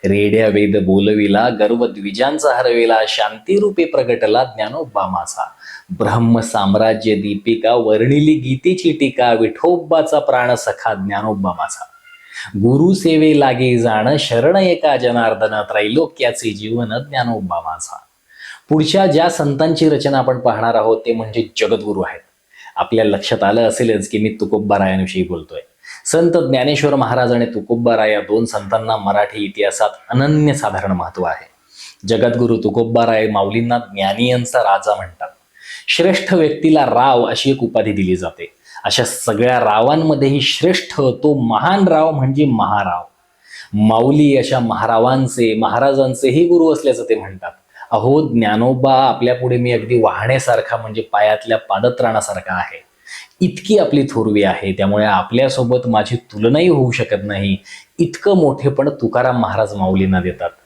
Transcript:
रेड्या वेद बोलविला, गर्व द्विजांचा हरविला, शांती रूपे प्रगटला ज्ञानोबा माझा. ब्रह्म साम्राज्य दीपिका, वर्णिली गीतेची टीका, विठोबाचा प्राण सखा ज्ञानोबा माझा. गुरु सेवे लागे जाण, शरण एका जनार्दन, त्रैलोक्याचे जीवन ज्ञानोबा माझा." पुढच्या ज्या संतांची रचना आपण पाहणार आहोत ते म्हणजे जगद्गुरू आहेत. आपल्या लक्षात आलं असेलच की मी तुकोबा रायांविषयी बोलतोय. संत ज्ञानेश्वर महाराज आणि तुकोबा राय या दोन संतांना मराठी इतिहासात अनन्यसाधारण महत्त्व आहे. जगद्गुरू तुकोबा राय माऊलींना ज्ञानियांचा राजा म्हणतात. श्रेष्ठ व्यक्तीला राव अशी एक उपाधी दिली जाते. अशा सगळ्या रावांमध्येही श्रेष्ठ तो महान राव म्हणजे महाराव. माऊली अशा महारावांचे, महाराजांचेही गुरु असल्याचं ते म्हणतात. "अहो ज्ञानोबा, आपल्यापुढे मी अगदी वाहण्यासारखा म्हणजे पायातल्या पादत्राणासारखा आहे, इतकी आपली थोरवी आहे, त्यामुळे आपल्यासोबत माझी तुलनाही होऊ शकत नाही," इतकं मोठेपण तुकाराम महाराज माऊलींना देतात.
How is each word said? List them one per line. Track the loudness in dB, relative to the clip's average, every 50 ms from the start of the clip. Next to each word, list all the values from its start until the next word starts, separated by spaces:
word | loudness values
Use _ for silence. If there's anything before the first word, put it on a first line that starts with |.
| 0
रेड्या | 0 0 2 2 2 2 2 2 2
वेद | 2 2 2 2 2 0 2
बोलविला, | 2 2 2 4 2 2 2 2 2 2 2 2 0
गर्व | 0 0 0 0 2 0 0
द्विजांचा | -2 -4 -6 -10 -10 -4 -2 -2 0 0 0 0 0 0 2
हरविला, | 2 2 2 2 4 4 4 2 2 0
शांती | -2 -2 -2 -4 -4 -10 -4 -2 0 0
रूपे | 2 0 0 0 -2
प्रगटला | 0 0 -2 0 0 -2 0 0 0 2 2 0
ज्ञानोबा | -2 -4 -8 -8 -8 -6 -10 -10 -6 -6 -6 -4
माझा. | -4 -4 -6 -8 -8 -10 -10 -10 -12 -12 _ -20 -20 -20 -20 -14 _ -6 -4
ब्रह्म | -2 0 0 2 2 4 2 2
साम्राज्य | 0 -2 -2 0 0 2 2 4 4 2 2 0 0 0 0
दीपिका, | 0 0 -4 -6 -4 0 -2 -2 0 2 2 2
वर्णिली | 2 2 2 2 2 4 4 4 4 4 4 2
गीतेची | 2 0 -4 -4 0 0 0 0 2 0 -2 0
टीका, | 0 -2 -2 0 0 2 2 4
विठोबाचा | 4 2 0 -2 0 0 2 2 2 0 0 0 0 2 2 0 0
प्राण | 2 2 0 2 2 0 0
सखा | -2 -2 -6 -6 -4 -4 -4 -4
ज्ञानोबा | -4 -4 -6 -4 -4 -4 -4 -4 -2 -2 -4
माझा. | -4 -4 -8 -10 -8 -14 -16 -20 _ _ _ -20 -20 -20 _ -20 -16 -16 -16 -10
गुरु | -6 0 2 2 2 4 4 2 2
सेवे | 2 2 2 2 4 4 4 4 4
लागे | 4 2 2 0 0 2 2 2
जाण, | 2 0 0 0 0 0 0 0
शरण | -2 -2 -2 2 2 2 2
एका | 4 2 2 0 2 2 0 0
जनार्दन, | 2 0 0 0 2 0 0 0 0 -2 -2 -2 -4 -6
त्रैलोक्याचे | -2 -2 -2 -2 0 0 0 -2 -2 -4 -4 -2 -2 -2 -4 -6 -8
जीवन | -8 -6 -8 -6 -4 -4 -4 -4 -6 -8 -8 -6
ज्ञानोबा | -6 -4 -4 -2 -4 -4 -6 -6 -6 -8
माझा." | -8 -8 -10 -10 -12 -14 -14 -18 _ _ _ _ _ _ _ -20 -20 -20 -20 -20 _ _
पुढच्या | 0 0 0 2 2 2 2
ज्या | 4 2 2 2 2
संतांची | 0 0 -2 -2 0 0 0 0 2 2 2 2
रचना | 2 2 0 0 0 0
आपण | 0 0 -2 0
पाहणार | 0 -2 0 0 0 0 2
आहोत | 2 2 2 2 0 0
ते | -2 -2
म्हणजे | -2 -4 -6 -4 -4 -4 -4 _
जगद्गुरू | -2 0 0 0 -2 -2 -4 -4 -4 -4
आहेत. | -6 -8 -14 _ _ _ _ _ _ _ -20 -20 -14 -6
आपल्या | -6 -4 0 0 2 2
लक्षात | 2 0 0 -2 -2 -2 0 2
आलं | 2 2 2 2 2
असेलच | 2 0 0 0 0 0 -2 -4
की | -4 -2
मी | -2 -2 -2 -4
तुकोबा | -4 -2 -2 -2 0 0 0 2
रायांविषयी | 2 0 0 0 -2 -2 -2 -4 -4
बोलतोय. | -4 -4 -10 -10 _ -16 -16 -16 _ _ _ _ -20 -20 -14 _
संत | -2 0 2 2 4 2
ज्ञानेश्वर | 2 0 2 0 0 0 0 0 0 0 0 2
महाराज | 2 0 0 0 0 2 2 2
आणि | 0 0
तुकोबा | -2 -4 -8 -4 -2 -2 0 2 2 2
राय | 2 2 2 0
या | 0
दोन | 0 0 0 0 0
संतांना | -2 -4 -8 -4 -2 -4 -2 -2 -2 -4
मराठी | -4 -2 -2 0 0 0 -2 -4 -8 -8
इतिहासात | -8 -4 -2 -2 -2 0 0 -2 -2 -2 -6 -14 -4
अनन्यसाधारण | -2 0 2 2 2 2 2 2 0 0 -4 -4 -6 -4 -4 -4 -4
महत्त्व | -4 -4 -8 -8 -6 -6
आहे. | -6 -6 -8 -12 _ _ _ _ _ _ -20 -20 -20 -20 _ -4 -2
जगद्गुरू | -2 0 0 0 0 0 0 0 0
तुकोबा | 0 0 -2 0 0 -2 0 2 0 2
राय | 2 2 0 0
माऊलींना | 0 0 0 -2 0 -2 -2 -2 0 -2 -2
ज्ञानियांचा | -4 -6 -6 -4 -2 -2 0 0 0 0 0 0 -2 -2 -2 0
राजा | 2 2 0 0 0 -2 -2
म्हणतात. | -2 -4 -12 -12 _ -16 -16 -16 _ _ _ _ _ -20 -18 -18 -16 -6 -4
श्रेष्ठ | -2 0 2 2 2 0 -2 0 0
व्यक्तीला | 2 2 0 -2 0 2 2 4 4 2
राव | 2 2 2 4 4 4 2 2
अशी | 0 -2 -2 0 -2
एक | 0 0 -2
उपाधी | -2 0 0 0 0 -2
दिली | -2 0 0 0
जाते. | -2 -2 -8 -10 -12 -18 -18 _ _ _ -20 -20 -10 -6
अशा | -4 -2 -2 -2
सगळ्या | -2 -4 -6 -4 -4 -2 0 0 2 2 2
रावांमध्येही | 2 2 2 2 2 2 2 2 2 0 0 2 2 2 2 0
श्रेष्ठ | 0 -2 -2 0 0 0 0 0 -4 -8 -4 0
तो | 0 0 0 2 0 0 2 2
महान | 0 0 0 0 2 2 2 2 2 4
राव | 4 4 2 2
म्हणजे | 0 0 0 0 2 2 2
महाराव. | 2 2 0 0 0 0 -2 -2 -2 -4 -6 -8 -12 _ _ _ _ _ _ _ _ -20 -20 -20 -8 -2
माऊली | 2 2 4 4 4 4 4 4 4 4 4 4
अशा | 2 2 0 0 0
महारावांचे, | 0 -2 -2 -2 0 0 2 2 2 2 2 2 0 -2 0 0 0 2 2
महाराजांचेही | 0 0 0 0 2 2 2 2 2 0 0 0 0 0 2 2 2 2
गुरु | 4 4 4 4 4 2
असल्याचं | 2 0 0 0 0 0
ते | -2 -2
म्हणतात. | -2 -2 -12 -16 -14 -14 -16 -16 _ _ _ _ -20 -10 -4
"अहो | -4 0 2 2 2 2 2 2
ज्ञानोबा, | 0 0 2 2 2 2 2 0 0 2 2 2 4
आपल्यापुढे | 4 4 2 2 0 0 0 0 0 0 -2 0
मी | 0 0 0 0
अगदी | -2 -2 0 0 2 2
वाहण्यासारखा | 2 0 0 -2 0 0 0 0 0 0 0 0 -2 -6
म्हणजे | -6 -6 -6 -8 -8 -8
पायातल्या | -2 0 2 2 2 2 0 -2 -2 -4 -4
पादत्राणासारखा | -2 -4 -4 0 0 0 0 0 -2 0 0 -2 -2 -4 -8 -8 -8 -8 -6
आहे, | -6 -6 -8 -10 -20 _ _ _ _ _ -20 -20 -20 -20 -20 _ _
इतकी | -2 -2 -2 -6 -4 0 2 2
आपली | 2 2 2 0 0
थोरवी | 0 -2 -2 0 0 2 2 2
आहे, | 2 0 -2 -2 -4 -2
त्यामुळे | 0 0 0 2 2 2
आपल्यासोबत | 2 2 0 -2 0 0 0 0 2 0 -2 -2 0 0 -2 0 0
माझी | 0 0 0 -2 -4
तुलनाही | -8 -8 _ -10 -2 0 2 2 4 4 4
होऊ | 4 4 2 0
शकत | 0 -2 -4 -2 -4 -4 -4
नाही," | -4 -6 -4 -2 -2 -2 -2 _ -16 -20 -20 -20 _ _ -2
इतकं | -2 -2 -2 -4 0 2 2
मोठेपण | 4 4 2 0 0 -2 -2 0 0 -2 -2
तुकाराम | -2 -2 -4 -2 0 0 0 0 0 0
महाराज | -2 -2 0 -2 -2 -2 -2
माऊलींना | -4 -2 0 0 0 2 2 0 0
देतात. | -2 -4 -6 -6 -8 -10 -10 _ _